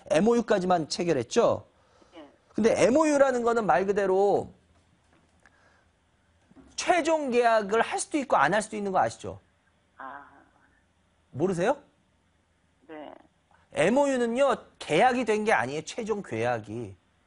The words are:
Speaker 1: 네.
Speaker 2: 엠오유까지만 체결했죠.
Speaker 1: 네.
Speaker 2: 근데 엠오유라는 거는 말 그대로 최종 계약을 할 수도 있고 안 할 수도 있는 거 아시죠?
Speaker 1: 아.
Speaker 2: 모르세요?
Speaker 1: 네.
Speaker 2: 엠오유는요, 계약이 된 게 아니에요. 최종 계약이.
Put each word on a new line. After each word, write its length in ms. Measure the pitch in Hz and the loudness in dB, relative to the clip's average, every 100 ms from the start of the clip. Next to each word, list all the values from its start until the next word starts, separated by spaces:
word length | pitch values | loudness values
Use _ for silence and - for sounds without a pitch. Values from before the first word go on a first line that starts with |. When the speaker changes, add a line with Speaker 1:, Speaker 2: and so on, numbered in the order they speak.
| - | -2
Speaker 1:
네. 100 | 151 | 2
Speaker 2:
엠오유까지만 680 | 214 240 226 208 180 175 147 | 2 2 2 0 2 0 -2
체결했죠. 800 | - 175 139 117 233 180 104 - _ _ _ _ | -4 -2 -2 0 2 2 2 -6 _ _ _ _
Speaker 1:
네. 160 | - - _ _ | -20 -20 _ _
Speaker 2:
근데 300 | - 220 - | 0 2 4
엠오유라는 580 | 175 277 311 285 269 247 | 4 4 4 4 4 2
거는 240 | 233 233 202 | 0 0 2
말 180 | 160 196 | 0 2
그대로 680 | 202 196 185 202 151 - - _ _ _ _ _ _ _ _ _ _ _ _ _ _ _ _ _ _ _ - - - | 0 0 2 2 0 -4 -16 _ _ _ _ _ _ _ _ _ _ _ _ _ _ _ _ _ _ _ -20 -20 -8
최종 540 | - 349 311 320 277 | 0 0 2 0 0
계약을 500 | 240 240 226 202 226 | 2 2 2 0 0
할 180 | - 392 | 0 -4
수도 200 | - 302 | -4 -6
있고 180 | 247 147 | 0 2
안 180 | 143 | 2
할 80 | 202 | 2
수도 140 | 202 214 | -4 -8
있는 160 | 101 | -4
거 60 | 185 | 0
아시죠? 420 | 113 - 101 101 _ _ _ _ _ - | -2 -4 -14 -14 _ _ _ _ _ -20
Speaker 1:
아. 320 | 131 139 139 139 _ _ _ _ _ _ _ _ _ | -18 -18 -20 -20 _ _ _ _ _ _ _ _ _
Speaker 2:
모르세요? 480 | 120 185 170 202 285 _ _ _ _ _ _ _ _ _ _ - | -4 -4 0 0 -2 _ _ _ _ _ _ _ _ _ _ -20
Speaker 1:
네. 260 | 156 143 - _ _ _ _ _ | -18 -18 -20 _ _ _ _ _
Speaker 2:
엠오유는요, 840 | - 165 254 285 254 240 240 277 220 - - | -2 0 2 0 0 -2 0 0 0 -6 -16
계약이 460 | - 160 247 254 | -2 2 2 2
된 200 | 220 214 | -2 -2
게 80 | 214 | 0
아니에요. 280 | 170 120 151 | 0 0 -6
최종 400 | 160 - 214 208 | -10 -10 -6 -8
계약이. 720 | - 110 120 120 101 113 107 95 _ _ | -6 -4 -4 -4 -8 -12 -12 -16 _ _